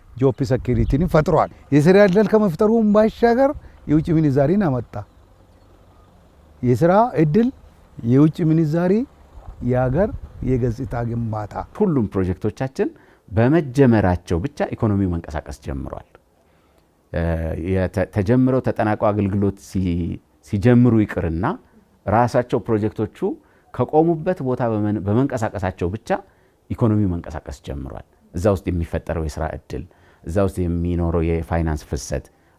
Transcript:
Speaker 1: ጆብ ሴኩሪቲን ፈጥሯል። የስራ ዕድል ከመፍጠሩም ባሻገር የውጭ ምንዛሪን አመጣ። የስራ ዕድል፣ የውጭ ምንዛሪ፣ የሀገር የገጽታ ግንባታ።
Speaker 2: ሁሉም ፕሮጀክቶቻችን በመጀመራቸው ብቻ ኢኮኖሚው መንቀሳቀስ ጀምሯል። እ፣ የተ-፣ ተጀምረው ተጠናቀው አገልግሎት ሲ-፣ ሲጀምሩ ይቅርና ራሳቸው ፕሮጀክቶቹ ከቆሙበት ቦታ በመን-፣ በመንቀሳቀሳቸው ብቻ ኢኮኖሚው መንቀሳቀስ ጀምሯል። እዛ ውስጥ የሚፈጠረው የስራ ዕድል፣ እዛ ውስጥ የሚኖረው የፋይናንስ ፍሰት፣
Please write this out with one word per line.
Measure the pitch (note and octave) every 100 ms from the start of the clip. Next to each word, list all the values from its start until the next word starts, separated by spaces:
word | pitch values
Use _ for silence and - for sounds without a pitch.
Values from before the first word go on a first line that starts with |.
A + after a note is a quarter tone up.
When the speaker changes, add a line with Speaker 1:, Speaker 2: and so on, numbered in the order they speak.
| - A2+
Speaker 1:
ጆብ | C3+ -
ሴኩሪቲን | B2+ B2+ - - G#2+ C#3 F3
ፈጥሯል። | D#3 D#3 D3+ F#2 - -
የስራ | C#3+ D#3 F#3+
ዕድል | G#3 F#3+ G3
ከመፍጠሩም | G#3+ G#3 D3+ G#3+ A#3 G#3+
ባሻገር | G#3 A3 - A#3 A#3 C#4 D4 - - -
የውጭ | D#3 D#3+
ምንዛሪን | D#3+ D3+ C3+ C#3 G3+
አመጣ። | F3 B2+ - A2 - _ - _ _ _ _ _ _ _ _ _ _ _ - -
የስራ | B2 A#2 E3+ G3+ A#3+ C3+
ዕድል፣ | D#3+ G#3 B3 - - _ _ -
የውጭ | A#2 C3 D#3 D#3+
ምንዛሪ፣ | D#3+ D#3+ D3+ E3+ F3+ G#3+ C#4 - - - - -
የሀገር | B2 B2 B2+ D3 A3 - - -
የገጽታ | B2+ B2+ B2 A2+ C3 A#2+
ግንባታ። | A#2 A#2 A2+ G#2+ G#2 G2+ -
Speaker 2:
ሁሉም | - G3+ C#3 G2+
ፕሮጀክቶቻችን | G2 F#2 F2+ G#2 - C3+ - D4+ - _ _ -
በመጀመራቸው | A2 B2 E3 C#3+ B2+ C3 A2 F#2+ F2 - E2+
ብቻ | - - G3
ኢኮኖሚው | - A2 G2 F#2+
መንቀሳቀስ | E2+ - D2 C#2+ D2
ጀምሯል። | - C#2 - - - - _ _ _ _ _ _ _ _ _
እ፣ | F2 E2 E2 D#2+ F2 F2
የተ-፣ | F#2+ F2+ F#2 F2+
ተጀምረው | G#2+ F#2+ B2+ B2+ C3
ተጠናቀው | A2+ - G#2+ G#2+ G#2+
አገልግሎት | G#2 G2+ G2+ G2 G2
ሲ-፣ | - G2 F2+ F2 F2 F2+ _ _
ሲጀምሩ | - G2+ A#2+ A#2+ B2 A2+
ይቅርና | G#2 F#2 E2+ D#2+ B2+ B3+ _ _ _ _ G2
ራሳቸው | G#2+ A#2+ B2 A#2+ B2+
ፕሮጀክቶቹ | - G#2+ G#2 - G#2 - G3 E4 _ _ _
ከቆሙበት | - B2 D#3 E3 E3 F3+ F#3
ቦታ | B2+ B2+ A#2
በመን-፣ | G#2+ G#2 G#2
በመንቀሳቀሳቸው | F#2+ A2+ C#3+ B2 G#2+ G2+ F#2+ - F2
ብቻ | G#2+ - G3+ - _ _ _ -
ኢኮኖሚው | - A2+ G#2+ G2+
መንቀሳቀስ | F2 - C#2+ - C#2+
ጀምሯል። | - C#2 C2+ A1+ - _ _
እዛ | F2 G#2
ውስጥ | F#2+ -
የሚፈጠረው | F2 D#2+ - - E2
የስራ | D#2 - D#2
ዕድል፣ | - - C#2 F2 _ _ _
እዛ | - G2
ውስጥ | G2 -
የሚኖረው | E2+ E2+ E2+ E2+ E2+ E2+
የፋይናንስ | E2 E2 D#2+ E2 D#2+ D#2
ፍሰት፣ | - - - D2 - _ _